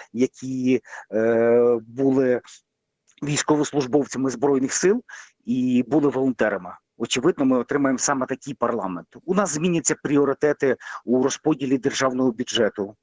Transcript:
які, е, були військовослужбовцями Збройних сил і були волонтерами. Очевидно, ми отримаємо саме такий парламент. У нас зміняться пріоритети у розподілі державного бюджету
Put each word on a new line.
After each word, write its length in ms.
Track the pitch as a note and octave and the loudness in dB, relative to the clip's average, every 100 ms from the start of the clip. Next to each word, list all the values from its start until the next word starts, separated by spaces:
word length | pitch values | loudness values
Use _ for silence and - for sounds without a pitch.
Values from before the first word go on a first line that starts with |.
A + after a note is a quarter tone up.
| - | -10
які, 680 | A#2 C3 - C3 C3 B2+ B2+ - - - | -2 -2 -2 -8 -2 0 0 -2 -18 -6
е, 680 | G#2 A2+ A2+ A#2 A#2+ A#2+ A#2 A2+ | 0 2 2 4 4 4 2 -2
були 540 | A#2+ C3+ C3 B2+ A#2+ - - _ _ _ _ _ _ | -2 2 4 2 0 -4 -20 _ _ _ _ _ _
військовослужбовцями 1040 | D3 C#3+ - D3+ D3 C#3+ B2+ C#3+ B2 B2+ C3 | -4 -2 0 0 0 -2 0 0 0 -2 -4
Збройних 440 | A#2+ C#3+ C3+ C3 | 0 0 0 0
сил 300 | - F3+ A#3+ - - - _ - | 0 0 0 -4 -18 -20 _ -4
і 400 | B2+ B2+ B2 A#2+ | -2 2 0 2
були 220 | D3+ C#3+ | 2 2
волонтерами. 600 | B2+ C3+ A2+ G#2+ G2 F2+ - _ - | 2 0 0 0 -2 -8 -18 _ -10
Очевидно, 480 | A#2 C3 D3 F3+ C3 | -6 0 0 2 2
ми 120 | B2+ | 2
отримаємо 420 | A#2 C#3+ C#3 B2 | 0 0 0 0
саме 260 | - C#3 B2+ | -2 -2 -4
такий 280 | C3 C3+ | -6 -10
парламент. 540 | B2+ A#2 A#2 F#2 F2 - - D#3+ | -4 -2 -2 -6 -8 -12 -10 -4
У 80 | F#3 | -2
нас 140 | F#3+ | 0
зміняться 420 | D3+ F3+ E3 D3 D3+ | -2 -2 0 -2 -2
пріоритети 760 | C3+ C#3+ C#3 C3+ D3+ - C3+ A#2 - - - | 0 2 2 2 0 0 0 -2 -6 -10 -2
у 180 | B2+ | 0
розподілі 540 | C3 - D3+ D3+ C3 C3 | 0 0 -2 -2 0 0
державного 540 | C#3 - C3+ B2+ C3 | 0 0 -2 0 0
бюджету 640 | A2+ B2 A#2+ G#2 - G2+ - | -2 -4 0 0 -2 -8 -10